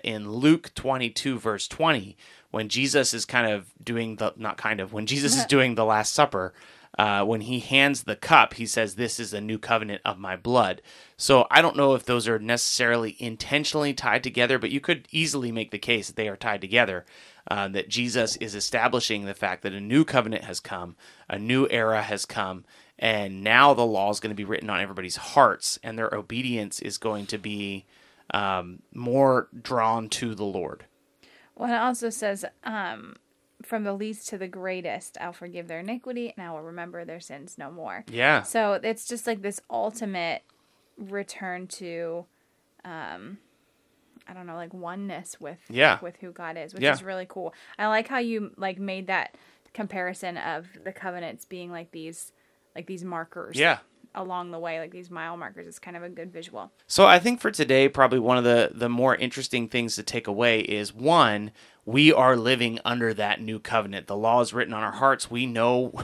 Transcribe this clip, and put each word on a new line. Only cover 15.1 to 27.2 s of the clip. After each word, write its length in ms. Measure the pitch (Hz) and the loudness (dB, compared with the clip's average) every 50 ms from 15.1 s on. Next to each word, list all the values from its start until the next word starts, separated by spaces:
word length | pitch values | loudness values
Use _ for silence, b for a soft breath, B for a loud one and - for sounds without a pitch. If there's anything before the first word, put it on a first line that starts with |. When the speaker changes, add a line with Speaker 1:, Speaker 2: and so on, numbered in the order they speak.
Speaker 1:
easily 400 | - 160 165 147 143 139 123 117 | -2 -2 0 0 0 -2 -2 -2
make 200 | 113 113 107 - | -4 -4 -6 -6
the 80 | 107 101 | -8 -8
case 280 | - 120 120 107 98 | 0 0 0 0 0
that 80 | - - | -6 -6
they 140 | 113 107 104 | -4 -4 -4
are 80 | 98 | -4
tied 240 | - - 110 104 95 | -4 -4 -4 -4 -4
together, 420 | 98 92 110 120 117 98 92 87 - B B B B B B B B - | -4 2 4 4 4 4 2 -6 -8 B B B B B B B B -4
uh, 180 | 95 101 98 98 | -4 -2 -2 -2
that 200 | 98 98 90 107 | -2 -4 -4 -2
Jesus 460 | 104 123 120 120 113 123 113 107 98 | -2 -2 -2 0 0 0 0 0 -2
is 160 | - 110 107 101 | -6 -8 -8 -6
establishing 720 | 101 - - - 113 120 123 127 120 - - 110 101 101 | -6 -6 -2 0 2 2 4 2 2 0 0 -2 -2 -4
the 80 | 98 98 | -8 -6
fact 300 | - 104 92 92 - - | -4 -4 -4 -4 -4 -6
that 100 | 98 98 | -8 -6
a 80 | 101 | -6
new 240 | 101 107 127 156 156 | -4 2 4 4 4
covenant 380 | - 135 127 113 113 113 - - | 6 4 2 2 2 -4 -6 -6
has 160 | 98 90 - | -8 -10 -10
come, 360 | _ - 98 87 87 87 - b b b b b b | _ -8 -8 -8 -8 -10 -12 b b b b b b
a 120 | b 101 101 | b -8 -6
new 280 | 107 113 127 131 135 - | -2 2 2 4 4 4
era 340 | - 117 110 110 110 107 104 | 2 2 2 2 2 0 0
has 220 | 104 104 101 - | -2 -4 -4 -6
come, 380 | - - 113 98 95 92 87 - b b b b b b | -6 -4 -4 -4 -4 -6 -10 -14 b b b b b b
and 460 | - - 113 110 104 101 95 95 95 101 | -2 0 2 2 0 -2 -4 -6 -4 2
now 300 | 107 117 127 143 147 131 | 6 8 10 10 10 8
the 120 | 117 120 | 6 4
law 240 | 113 104 95 98 104 | 2 2 2 2 2
is 80 | 104 - | 0 0
gonna 160 | - 107 104 | -2 -6 -4
be 100 | 101 101 | -4 -4
written 240 | 98 107 - - 104 | -4 -4 -4 -4 -4
on 100 | 98 87 | -2 -2
everybody's 380 | 98 95 95 95 92 90 - | -2 -4 -6 -10 -8 -8 -8
hearts, 600 | - - - - 143 131 107 87 - - - - - - | -10 -10 2 6 8 8 8 6 0 -4 -6 -6 -6 -8
and 160 | 113 110 113 | -10 -6 -4
their 140 | 113 - - | -4 -2 -4
obedience 640 | 107 95 _ 113 123 127 123 120 110 104 101 - - | -6 -6 _ -6 -4 -4 -2 -2 -4 -4 -6 -8 -8
is 180 | - 98 - | -8 -8 -8
going 280 | - - 110 104 101 | -4 -4 -4 -4 -4